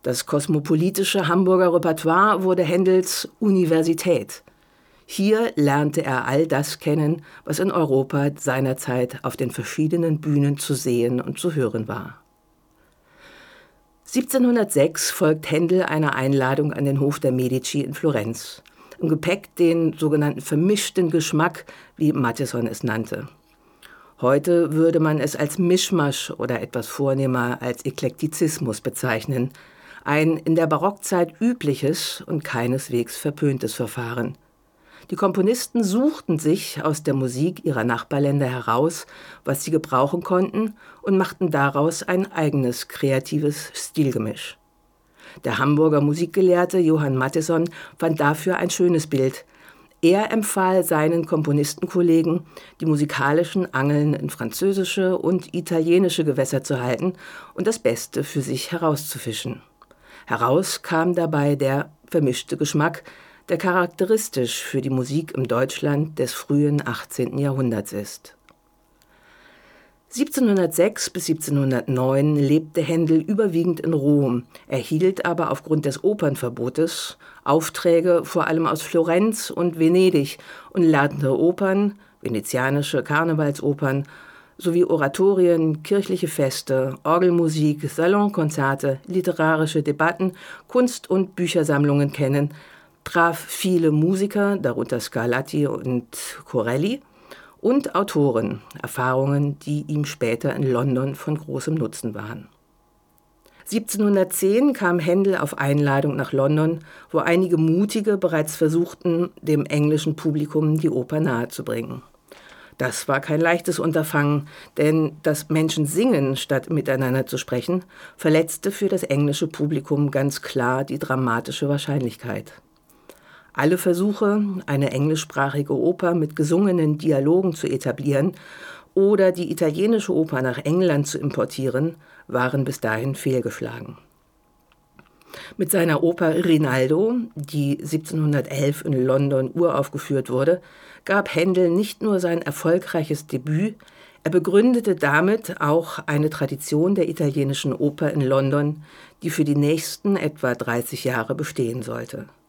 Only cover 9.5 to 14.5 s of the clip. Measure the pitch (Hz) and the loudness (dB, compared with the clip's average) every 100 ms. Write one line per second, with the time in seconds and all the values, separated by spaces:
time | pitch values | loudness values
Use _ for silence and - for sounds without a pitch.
9.5 | - 117 - 156 170 165 156 156 147 143 | -6 -8 -2 0 0 0 0 0 2 2
10.5 | 139 - 135 135 120 117 127 - 143 175 | 0 -4 -4 0 0 2 0 -4 -4 -4
11.5 | 156 120 113 113 110 95 - _ _ _ | 0 -2 -2 -6 -8 -10 -16 _ _ _
12.5 | _ _ _ _ _ _ _ - - - | _ _ _ _ _ _ _ -20 -20 -20
13.5 | - _ _ _ _ - 254 262 262 247 | -20 _ _ _ _ -4 -4 0 2 4